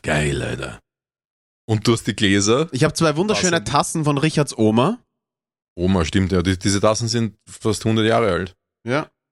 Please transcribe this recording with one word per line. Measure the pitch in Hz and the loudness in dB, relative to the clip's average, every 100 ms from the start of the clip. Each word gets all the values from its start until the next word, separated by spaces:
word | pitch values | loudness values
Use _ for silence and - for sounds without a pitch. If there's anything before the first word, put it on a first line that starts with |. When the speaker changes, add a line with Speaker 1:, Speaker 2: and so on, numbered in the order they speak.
Speaker 1:
geil, | - 76 73 65 | -4 -2 -2 -2
Alter. | 60 60 71 - _ _ _ _ _ _ _ _ - | -4 -6 -10 -14 _ _ _ _ _ _ _ _ -2
Und | 110 104 | 0 2
du | |
hast | 113 - | 0 -2
die | 104 | 0
Gläser? | 104 101 98 123 160 | 2 2 2 2 0
Speaker 2:
Ich | 127 | 0
hab | 156 156 | -2 2
zwei | 160 143 | 0 0
wunderschöne | 208 202 190 170 | 0 0 0 -2
Speaker 1:
Tassen. | 104 | 0
Speaker 2:
Tassen | 139 - 165 | -2 0 -2
von | 151 143 | -2 0
Richards | 156 156 143 - | 0 0 -2 0
Oma. | 110 110 143 240 _ _ _ _ _ _ _ - | 2 4 2 -2 _ _ _ _ _ _ _ -4
Speaker 1:
Oma, | 90 95 | 0 2
stimmt, | 78 98 95 | 2 0 2
ja. | 92 | 2
Die, | 85 92 | 0 0
diese | 104 98 | 0 2
Tassen | 104 110 117 | 2 0 -2
sind | 117 113 - - | -2 -4 -6 -20
fast | - 117 101 | -6 -4 -2
hundert | 113 110 110 | 0 2 2
Jahre | 113 113 | 2 2
alt. | 85 92 - _ _ 113 | 0 -4 -12 _ _ -6
Speaker 2:
Ja. | 135 151 _ _ | -4 -4 _ _